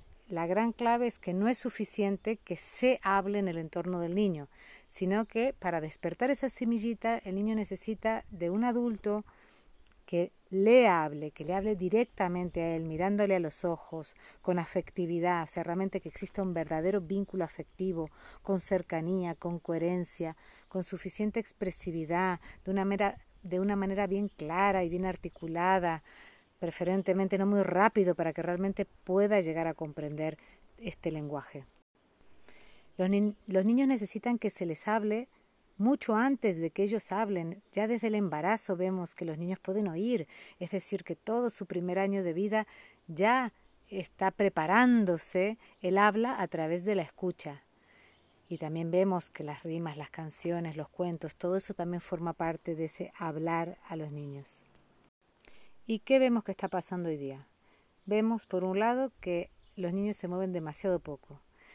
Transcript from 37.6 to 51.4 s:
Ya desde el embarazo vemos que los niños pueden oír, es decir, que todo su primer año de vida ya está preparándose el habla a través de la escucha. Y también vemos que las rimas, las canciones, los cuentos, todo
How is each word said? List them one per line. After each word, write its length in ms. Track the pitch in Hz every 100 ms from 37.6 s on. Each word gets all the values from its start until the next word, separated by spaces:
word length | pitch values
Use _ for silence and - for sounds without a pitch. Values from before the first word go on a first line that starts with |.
| -
Ya 160 | - 214
desde 180 | 233 226
el 80 |
embarazo 640 | 214 196 151 170 220 - 175
vemos 400 | 185 185 170 -
que 80 |
los 140 | 170 156
niños 200 | 175 190
pueden 300 | - 202 202
oír, 400 | 160 226 233 151 - - -
es 100 | 175
decir, 320 | 196 - 190
que 140 | - 170
todo 340 | - 233 240
su 160 | - 190
primer 320 | 175 180 180
año 240 | 196 196
de 100 | 175
vida 360 | 160 202 220 214 - - _ -
ya 440 | 156 208 262 240 - - _ -
está 420 | 196 175 - 190
preparándose 1300 | - 196 - 160 208 247 233 196 165 - 185 196 226 - _
el 180 | 185 190
habla 420 | 208 208 233 262
a 60 | 180
través 380 | 165 160 175
de 100 | 185
la 80 | 196
escucha. 640 | 151 - 185 - 151 143 _ _ _ _ - _ _ _ -
Y 100 | 165
también 340 | 151 165 165
vemos 380 | 180 196 180 -
que 120 | -
las 220 | 151 147
rimas, 320 | 165 165 165 143
las 140 | 147
canciones, 640 | - 160 - 170 170 165 156
los 120 | 147
cuentos, 460 | - 175 165 156
todo 220 | -